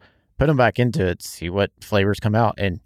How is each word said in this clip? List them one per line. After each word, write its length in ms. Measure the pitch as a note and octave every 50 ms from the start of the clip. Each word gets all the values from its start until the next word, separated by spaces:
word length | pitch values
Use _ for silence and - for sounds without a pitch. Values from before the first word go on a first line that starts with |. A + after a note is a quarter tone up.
| _ _ _ _ _ _ _
put 120 | - C3+ D3+
'em 80 | D#3
back 220 | B2+ A#2+ A2+ - -
into 280 | B2 B2 - D#3+ F#2
it, 140 | F2+ F2+ - -
see 260 | - - - - F2
what 220 | F2 G2 G2+ - - _
flavors 400 | - - G#2+ G2+ F#2+ G2+ G2+ -
come 160 | - G#2+ G#2
out?" 200 | A2+ A#2 G#2 -
And 240 | - G2 G2 F2 - -